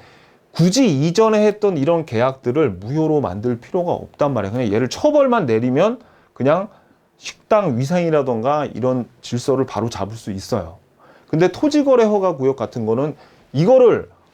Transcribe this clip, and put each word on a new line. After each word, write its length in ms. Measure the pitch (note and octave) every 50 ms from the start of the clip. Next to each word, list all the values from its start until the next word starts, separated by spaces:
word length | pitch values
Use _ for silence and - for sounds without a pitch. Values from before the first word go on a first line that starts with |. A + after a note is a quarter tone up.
| - - - _ _ _ _ _ _ _ -
굳이 340 | - E3 F#3 F#3+ C4 C4+
이전에 580 | G3+ C#3+ C3 D3+ E3+ E3+ A3 A3 A3 G#3+ G#3 G#3+
했던 320 | G#3+ G3+ G#3 G#3 G3+ F3+
이런 280 | C#3+ C#3 E3 E3+ E3 D#3
계약들을 640 | - A#2 A2 B2 C3+ C3 - - B2 B2 D#3+ D#3 A#2
무효로 500 | F#2+ F2 G2+ A2+ C#3+ D#3 D#3 D#3 D3+ D3
만들 380 | B2 F2+ F2+ G#2 A2 B2 A#2+ A#2+
필요가 320 | - - - F3+ F3 E3+
없단 420 | A#2+ F#2 - - _ - D3 C#3+ C3+
말이에요. 200 | A2 G2 G2 A2
그냥 200 | B2+ B2+ G#2 G2+
얘를 160 | A2+ B2+ A#2+
처벌만 560 | - - - D4+ D4 D4 C#4 B3+ A#3+ A3+ E3+
내리면 540 | A#2+ A2 A2 B2 B2+ B2+ D3 F#3+ A3+ B3 B3 - _ _ _ _ _ _
그냥 360 | - B2 C#3 D#3 F3+ G3+ - - _ _ _ _ _ _ _ _
식당 600 | _ - - - _ _ - A3+ G#3 G3 D#3+ A#2
위상이라던가 880 | A#2 C3+ C3+ F3 F3+ E3+ E3 D#3 D3 C3 B2+ A#2+ A2 A2+ C3+ D3 D3+ C#3
이런 420 | - - G#2+ A#2+ B2+ B2+ B2+ A2+ - _ _
질서를 440 | - - B2+ B2 - - C3 C3 C3
바로 240 | - - G#2 A2+ A#2+
잡을 260 | - - G2 G2 A2+
수 160 | A2+ - A2+
있어요. 460 | F#2+ F#2+ - - B2 G#2 E2 E2 F2 - _ _ _ _ _ - - _ _
근데 240 | - - D#3+ F3+ F3+
토지거래 540 | F#3 - D#4 D4 D4+ D4 C#4 C#4 B3+ A#3+ A3
허가 300 | G#3 G#3+ G3+ F#3+ F#3 E3
구역 200 | C#3 C3 C3+ C3
같은 300 | C3 A2 G#2 - B2 A2
거는 300 | A2 A2+ B2 D3 D#3 C#3 - - - _ _ _ _ -
이거를 560 | C#3 E3 A3 C4 C4 B3 A3 D3+ G#2+ - - _ _ _ _